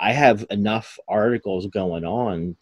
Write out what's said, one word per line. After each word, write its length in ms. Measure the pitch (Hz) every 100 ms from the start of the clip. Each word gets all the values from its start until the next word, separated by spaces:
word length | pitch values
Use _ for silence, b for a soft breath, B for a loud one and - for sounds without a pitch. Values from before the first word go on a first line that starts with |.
I 120 | 101
have 340 | 135 139 107 -
enough 480 | 104 104 113 - - -
articles 580 | 104 113 117 101 95 98
going 380 | 101 92 85
on 520 | 82 113 117 85 87 85